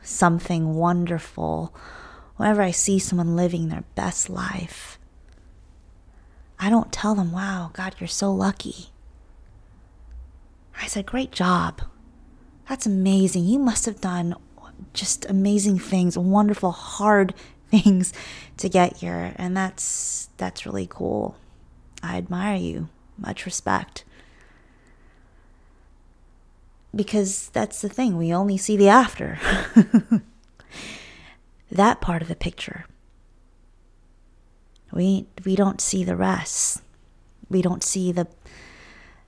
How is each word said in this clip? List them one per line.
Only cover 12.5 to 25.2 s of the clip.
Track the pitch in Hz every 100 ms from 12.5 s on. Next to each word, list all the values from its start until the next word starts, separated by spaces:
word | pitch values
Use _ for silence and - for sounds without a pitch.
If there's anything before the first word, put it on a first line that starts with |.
| - -
That's | 262 220
amazing. | 190 190 190 190 185
You | 175 262
must | 262 214 -
have | 208
done | 190 180 170 180 - - - - -
just | - 190 - -
amazing | 196 196 208 202 190
things, | - 185 180 170
wonderful, | 180 196 208 208 185
hard | 170 - - 208 208 185 - -
<laughs> | - -
things | 220 208 185 185 - - - - -
to | 190
get | 185 180 -
here. | 175 175 175 -
And | 180 190
that's, | 190 - - - - - - -
that's | 92 - -
really | 98 90
cool. | - - 107 - - - - - - - -
I | 175 180
admire | 180 180 202 196
you. | 175 - 160 _ - -
Much | 202 190 -
respect." | - - - - - - - - - - - _ _ _ - - _